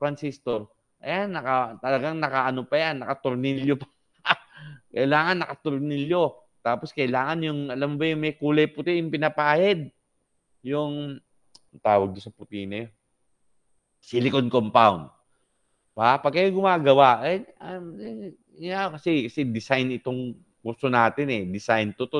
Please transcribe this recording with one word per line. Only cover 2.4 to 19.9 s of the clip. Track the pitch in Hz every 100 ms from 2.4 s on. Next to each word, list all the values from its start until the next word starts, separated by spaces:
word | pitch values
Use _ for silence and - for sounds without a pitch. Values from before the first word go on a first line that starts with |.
| 131 127 123
pa | 151
yan, | 160 139 123
nakatornilyo | 135 135 123 135 135 135 135
pa. | - _ _ _ -
<laughs> | - - - 151 143 _ -
Kailangan | 135 151 165 180 160
nakatornilyo. | 143 156 139 147 143 147 180 151 - _ _
Tapos, | 117 123 156
kailangan | - 131 127 135 165
yung, | 160 147 143
alam | 127 143
mo | 147
ba | 160
yung | 156
may | 156 147
kulay | 147 151 151
puti, | - 170 175
yung | 165
pinapahid? | 147 151 151 147 156 196 180 139 _ _ _ _ _ _ _ 127
Yung, | 143 151 147 147 139 _ _ _ _ _
ang | -
tawag | 110 101 98
doon | 95
sa | 107
puti | - 104 104 98
na | 104 117
yun? | _ _ _ _ _ _ _ _ _ _ _
Silicone | - 120 131 139 123
compound. | 127 107 123 110 90 71 _ _ _ _ _ _ _ _ -
Pa, | 113 135
pag | 147 156
kayo | 196
gumagawa, | 190 190 175 143 135 131 113 143
eh, | 190 - -
um, | 170 185 170 202
eh, | 214 220 202 - _ -
yeah, | 170 190 190
kasi, | 151 180 156 120
kasi | - 131
design | 113 - 131 127